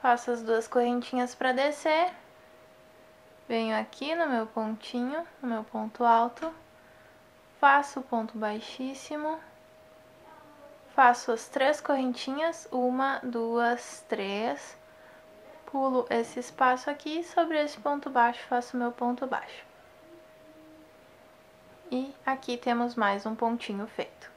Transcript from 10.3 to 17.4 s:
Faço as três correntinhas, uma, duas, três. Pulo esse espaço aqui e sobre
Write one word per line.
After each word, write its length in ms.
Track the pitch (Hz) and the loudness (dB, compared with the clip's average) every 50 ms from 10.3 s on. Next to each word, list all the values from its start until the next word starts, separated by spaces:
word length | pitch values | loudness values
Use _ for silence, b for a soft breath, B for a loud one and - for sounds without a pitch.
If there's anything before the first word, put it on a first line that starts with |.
| - - - - - - - - - - - - - | -20 -20 -20 -20 -20 -20 -20 -20 -20 -20 -20 -6 4
Faço 380 | - 269 240 240 240 - - - | 8 8 8 8 6 0 -2 -2
as 160 | - - - | -4 -4 -6
três 320 | - 269 262 269 302 294 | -2 2 2 2 2 0
correntinhas, 880 | - - 285 269 262 254 247 - - - 262 285 311 330 330 330 - - | 0 0 0 0 2 -2 -2 -4 -6 -6 -4 -2 -2 -2 -4 -4 -12 -6
uma, 480 | - 254 247 247 254 254 269 269 269 269 - | -2 0 0 0 2 2 0 0 0 -2 -4
duas, 800 | 254 240 233 226 226 233 240 233 233 240 240 - - - - - - | -4 -4 -2 -2 0 0 2 2 2 0 -2 -4 -12 -16 -16 -6 -6
três. 720 | 226 208 196 196 196 202 220 247 285 285 - - - - - B B B B B B B B B - - - - - - - | -4 -4 -4 -4 -4 -2 -2 -2 -4 -4 -8 -16 -18 -20 -20 B B B B B B B B B -20 -20 -20 -20 -20 -20 -18
Pulo 400 | - - 269 269 269 262 254 240 240 | -6 -2 0 2 2 2 2 2 2
esse 300 | - 233 233 233 - 247 | 0 0 0 -2 -6 -8
espaço 500 | 247 - - - 269 254 254 254 - - | -8 -10 -2 2 4 4 4 2 0 -6
aqui 300 | 285 285 - 302 311 330 | -6 -6 -6 -6 -6 -6
e 60 | 339 | -6
sobre 360 | - - - | -2 0 0